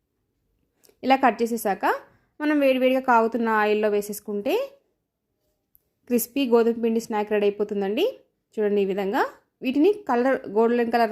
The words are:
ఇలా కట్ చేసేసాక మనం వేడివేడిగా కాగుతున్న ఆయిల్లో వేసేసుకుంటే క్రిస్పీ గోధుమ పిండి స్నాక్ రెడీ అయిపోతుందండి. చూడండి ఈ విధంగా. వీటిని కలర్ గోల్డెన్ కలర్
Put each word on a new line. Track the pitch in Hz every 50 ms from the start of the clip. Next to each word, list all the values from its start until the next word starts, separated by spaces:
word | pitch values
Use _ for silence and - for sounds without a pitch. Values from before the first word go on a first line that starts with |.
| _ _ _ _ _ _ _ _ _ _ _ _ _ _ _ _ _ _ _ _ -
ఇలా | 247 262 262 277
కట్ | 247 220 233
చేసేసాక | 240 226 240 220 - 214 190 196 - 302 466 554 - - _ _ _ _ _ -
మనం | 302 302 302 294 277
వేడివేడిగా | 269 262 254 254 254 262 262 262 262
కాగుతున్న | 240 226 226 226 233 247 233 226 220 214 208
ఆయిల్లో | 208 214 214 214 214 208
వేసేసుకుంటే | 208 202 - 208 - - - 208 202 202 254 330 466 554 554 - _ _ _ _ _ _ _ _ _ _ _ _ _ _ _ _ _ _ _ _ _ _ _ _ _ _ -
క్రిస్పీ | 240 233 233 - - 277 277 240 233
గోధుమ | 233 226 233 233 233 226
పిండి | 233 226 226 226
స్నాక్ | - 226 208 208 208 214
రెడీ | 208 208 202
అయిపోతుందండి. | 202 202 208 208 214 202 202 190 208 254 370 508 523 - _ _ _ _ _ _ _
చూడండి | 226 214 208 202 202 196
ఈ | 190 190
విధంగా. | 202 196 190 214 285 427 554 - - _ _ _ _ -
వీటిని | 254 254 285 302 392 415 415 - -
కలర్ | 247 240 240 269 262 - - - 190
గోల్డెన్ | 214 233 233 240 240 240 226 226
కలర్ | 240 233 214